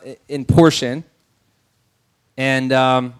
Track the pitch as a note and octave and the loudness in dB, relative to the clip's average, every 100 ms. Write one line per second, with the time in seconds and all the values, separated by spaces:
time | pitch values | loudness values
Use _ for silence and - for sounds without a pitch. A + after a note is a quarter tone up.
0 | - - - C#3+ B2+ E3 D#3+ - B2 C#3+ | -16 -20 -14 -6 0 4 4 2 -6 -8
1 | - _ _ _ _ _ _ _ _ _ | -14 _ _ _ _ _ _ _ _ _
2 | _ _ _ - C3+ C3+ C3 C3 C3 B2+ | _ _ _ -6 -2 -2 0 2 2 0
3 | B2 | -2